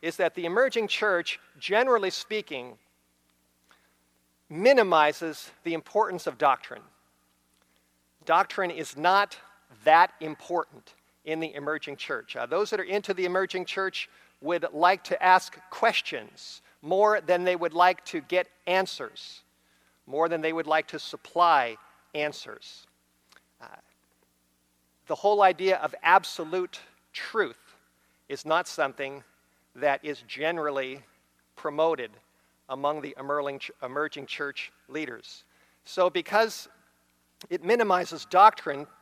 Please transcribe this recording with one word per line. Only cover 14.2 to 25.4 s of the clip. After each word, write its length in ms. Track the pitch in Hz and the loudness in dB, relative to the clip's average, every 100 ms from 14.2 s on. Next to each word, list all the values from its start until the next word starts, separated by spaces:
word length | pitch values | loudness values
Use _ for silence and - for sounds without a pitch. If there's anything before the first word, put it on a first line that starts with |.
| _ _ | _ _
would 260 | 147 175 170 | -4 -4 -4
like 320 | 151 175 190 | 2 4 4
to 180 | - 185 | -2 0
ask 360 | 185 185 - - - | 4 4 4 -18 -16
questions 920 | - 226 - - 131 104 - - - _ _ | 0 0 0 -4 -8 -12 -18 -20 -20 _ _
more 400 | 147 190 214 208 | -2 2 4 2
than 240 | 160 180 | 2 2
they 120 | 180 175 | 2 0
would 180 | 165 | 0
like 300 | 165 180 180 - | 4 4 4 -4
to 140 | 170 | -10
get 260 | 135 180 175 _ - | -2 -2 -2 _ -2
answers, 760 | 185 190 - 139 - - - _ _ _ _ _ _ - | 0 -2 -6 -12 -14 -20 -20 _ _ _ _ _ _ -8
more 220 | 139 165 | -2 0
than 120 | 165 | 0
they 120 | 160 | -2
would 140 | 165 151 | -2 0
like 220 | 156 - | 0 0
to 100 | 156 | -8
supply 800 | - 151 - 170 175 147 120 110 - _ _ | -12 -16 -6 2 4 4 2 -6 -18 _ _
answers. 720 | 151 147 - - - - - _ _ _ _ _ _ _ _ | -4 -4 -6 -16 -18 -20 -20 _ _ _ _ _ _ _ _
Uh, 60 | - - _ _ _ _ _ _ _ _ _ _ _ _ - | -20 -20 _ _ _ _ _ _ _ _ _ _ _ _ -10
the 80 | |
whole 280 | 151 202 208 | -2 2 6